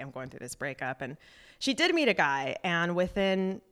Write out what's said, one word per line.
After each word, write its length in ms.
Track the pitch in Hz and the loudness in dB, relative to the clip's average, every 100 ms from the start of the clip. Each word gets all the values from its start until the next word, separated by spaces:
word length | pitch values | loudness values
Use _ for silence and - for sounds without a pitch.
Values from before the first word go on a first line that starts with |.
I'm 80 | 135 | -10
going 180 | 127 131 | -10 -12
through 100 | - | -12
this 160 | 120 - | -12 -8
breakup." 460 | 139 131 131 135 | -8 -6 -6 -6
And 140 | 127 151 - - - - | -8 -10 -16 -20 -20 -4
she 140 | 269 269 | 0 2
did 180 | 349 339 | 4 4
meet 140 | 262 | 4
a 40 | |
guy, 440 | 185 147 139 135 - | 4 2 2 -2 -2
and 300 | 185 170 170 175 | 0 2 2 2
within 680 | 180 202 196 190 190 196 - | 0 2 2 2 0 -4 -10